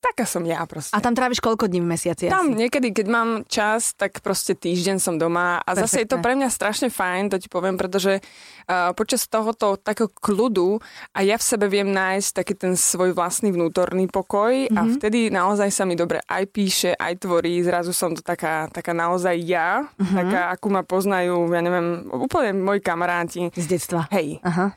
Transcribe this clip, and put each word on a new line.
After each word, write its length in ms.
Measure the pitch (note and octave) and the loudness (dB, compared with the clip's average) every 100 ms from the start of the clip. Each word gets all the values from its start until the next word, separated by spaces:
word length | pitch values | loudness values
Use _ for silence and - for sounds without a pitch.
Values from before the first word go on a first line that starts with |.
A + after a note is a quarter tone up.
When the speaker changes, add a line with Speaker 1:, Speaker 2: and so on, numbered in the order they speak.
Speaker 1:
taká 240 | B4+ - | -2 -2
som 160 | A3+ F3+ | -2 -2
ja 220 | E3 E3 | -2 -2
proste. 320 | E3+ - - G#3 | -4 -8 -4 0
Speaker 2:
A 20 | |
tam 140 | A#3+ | 2
tráviš 260 | A#3 B3+ B3 | 2 2 0
koľko 300 | A#3 A3 G#3+ | 0 2 2
dní 80 | F3+ | 0
v 140 | E3+ | 0
mesiaci 320 | E3 F3 E3 | 0 -2 -2
Speaker 1:
Tam 240 | F3+ F#4+ E4+ | 0 2 2
Speaker 2:
asi? 80 | A3 | 2
Speaker 1:
niekedy, 300 | A#3+ C#4+ B3+ | 0 2 0
keď 160 | G#3 G3+ | 0 0
mám 220 | A#3 A3+ A3+ | 2 0 -2
čas, 480 | - - G#3 A3 A3+ | -4 0 2 2 -2
tak 320 | - G3 - | -2 -4 -4
proste 320 | - F#3+ - F3+ | -4 -4 -2 -2
týždeň 400 | F3 F3+ F3 G3 | 0 0 0 0
som 180 | F3+ | 0
doma 460 | E3 E3 E3+ F3+ F3 | 0 0 2 0 0
a 100 | - F#3+ | 0 0
zase 240 | A3 C4+ | 0 0
je 80 | A3+ | 0
to 80 | C4 | 0
Speaker 2:
Perfektné. 80 | |
Speaker 1:
pre 80 | B3 | 0
mňa 140 | C4 C4 | 2 0
strašne 400 | - G3 G#3+ C4 | 0 -2 0 -2
fajn, 340 | - F#3 F3+ G3+ | 0 -2 0 0
to 100 | F#3+ | -2
ti 120 | - | -4
poviem, 280 | F3+ F3+ F#3 | -4 -2 -2
pretože, 400 | F#3+ F#3+ F#3+ G3 | -2 0 2 0
eh, 760 | - - - - - F3+ F3+ | -2 -20 -20 -20 -2 0 2
počas 360 | F3+ A3 A#3+ - | 0 0 0 0
tohoto 480 | A3 A3 A3+ G#3+ G3 | -2 0 0 0 0
takého 320 | - G#3+ A3 | -2 -2 -2
kľudu 680 | - - G3+ B3 G3 F3 G#3+ - - - | -2 -2 2 2 2 2 0 -4 -20 -12
a 80 | - | 0
ja 160 | G3 A3+ | 2 2
v 80 | |
sebe 240 | - A3+ G3+ | 0 0 2
viem 160 | G3+ G3 | 2 0
nájsť 440 | G3 F#3+ F#3+ G3 | 0 0 0 -2
taký 220 | - F3+ | -4 -4
ten 180 | G3 F#3 | -2 0
svoj 380 | F3+ - E3+ F#3 | 0 0 2 2
vlastný 400 | F3+ F3 - G#3+ | 2 -2 0 0
vnútorný 560 | F3+ E3 - F3+ F#3 F#3 | 2 0 2 0 2 0
pokoj 400 | G3 F#3 G3+ G#3+ C4 C4+ | -2 0 2 4 2 2
a 140 | G#3+ | 2
Speaker 2:
Mhm. 100 | A3+ B3+ | 2 2
Speaker 1:
vtedy 320 | G#3+ A#3 A3+ | 0 2 2
naozaj 400 | F#3+ F3+ G#3 G3+ | 2 2 2 2
sa 160 | G3 | 2
mi 80 | F#3 | 0
dobre 300 | E3+ F3 E3 | 0 0 -2
aj 240 | - F#3 G3 | -2 -4 -2
píše, 420 | - G3 - F3+ - | 0 0 2 0 0
aj 240 | - F3+ | -2 -4
tvorí, 400 | F#3+ E3+ E3 F3 | 0 0 2 2
zrazu 320 | F3 F3 F3 | 2 2 0
som 240 | F3+ F3+ D#3 | -2 -2 -4
to 80 | |
taká, 480 | - F3 E3 D#3+ D#3 | -6 -4 -2 -2 -4
taká 240 | - E3+ E3+ | -8 -4 -2
naozaj 400 | E3+ F3+ F3+ E3+ | 0 0 0 0
ja, 460 | E3 F3 E3 G#3 D4 | 0 0 2 0 -4
Speaker 2:
Mhm. 220 | _ G3 F#3+ | _ 0 0
Speaker 1:
taká, 240 | F3+ F#3+ F3 | 2 0 -2
akú 220 | F3+ G#3+ | -2 -2
ma 100 | G3 | -2
poznajú, 640 | E3+ F#3 G3 F#3+ F3+ F3 E3+ | 0 0 2 2 2 2 2
ja 140 | F3 | 2
neviem, 480 | E3+ F3+ E3+ E3+ - | 2 0 0 -4 -6
úplne 480 | - C4 F4+ B3 G3 | -4 -2 0 0 0
moji 240 | F#3+ G3+ | 0 0
kamaráti. 720 | G3 E3+ F3 F3 E3+ E3+ F3 | 0 0 0 0 -2 -4 -6
Speaker 2:
Z 160 | - D#3+ | -4 -2
detstva. 400 | F3 - F3 D3+ | -2 -2 -4 0
Speaker 1:
Hej. 320 | G3 D3+ D3+ | -2 -2 -4
Speaker 2:
Aha. 320 | F3+ E3+ G3 | -2 0 -2